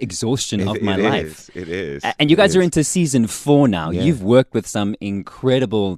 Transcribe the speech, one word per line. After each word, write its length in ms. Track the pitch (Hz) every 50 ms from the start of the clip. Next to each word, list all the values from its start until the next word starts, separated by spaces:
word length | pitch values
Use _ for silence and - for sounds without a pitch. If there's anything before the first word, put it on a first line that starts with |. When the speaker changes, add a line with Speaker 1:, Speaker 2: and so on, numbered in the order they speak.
| 127
Speaker 1:
exhaustion 560 | 101 85 - - 110 135 - - - 113 101
Speaker 2:
it, 80 | 95 98
Speaker 1:
of 140 | 107 107 -
my 160 | 101 98 92
Speaker 2:
it 20 | 98
Speaker 1:
life. 220 | 107 - - 80
Speaker 2:
is. 240 | 78 78 - - - -
It 120 | - 90 80
is. 340 | 85 95 92 73 69 71 -
Speaker 1:
A-, 100 | - - -
and 100 | 151 147
you 60 | 160
Speaker 2:
It 20 | 196
Speaker 1:
guys 180 | 202 202 156
are 40 | 185
Speaker 2:
is. 60 | 180
Speaker 1:
into 180 | 170 - 160 147
season 420 | - - 185 170 147 131 127 113
four 420 | 104 - - - 143 147 143 143 123
now. 220 | 98 85 80 80
Speaker 2:
Yeah. 140 | 87 87 92
Speaker 1:
You've 180 | 156 160 117
worked 320 | 92 98 120 127 131 - -
with 140 | 117 98 -
some 280 | - 110 104 101 107 -
incredible 960 | - 101 98 101 92 - - - - 131 127 131 131 101 107 107 101 95 90